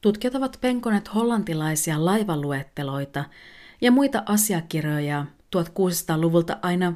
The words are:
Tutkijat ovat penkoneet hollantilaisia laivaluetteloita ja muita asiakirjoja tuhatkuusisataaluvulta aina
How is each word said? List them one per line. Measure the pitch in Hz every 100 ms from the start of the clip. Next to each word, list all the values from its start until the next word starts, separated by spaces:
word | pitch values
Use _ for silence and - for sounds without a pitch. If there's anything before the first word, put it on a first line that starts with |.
Tutkijat | 208 214 247
ovat | 262 262 -
penkoneet | 254 247 240 214 208
hollantilaisia | 214 233 233 180 160 156 156 - 151
laivaluetteloita | 165 208 208 156 143 139 143 - 143 139 139 - 147 - - - - -
ja | 240
muita | 247 277 247 -
asiakirjoja | 208 208 180 165 160 151 151 147 147 143 _ _
tuhatkuusisataaluvulta | 185 170 - 185 170 - 160 165 165 170 -
aina | 180 180 180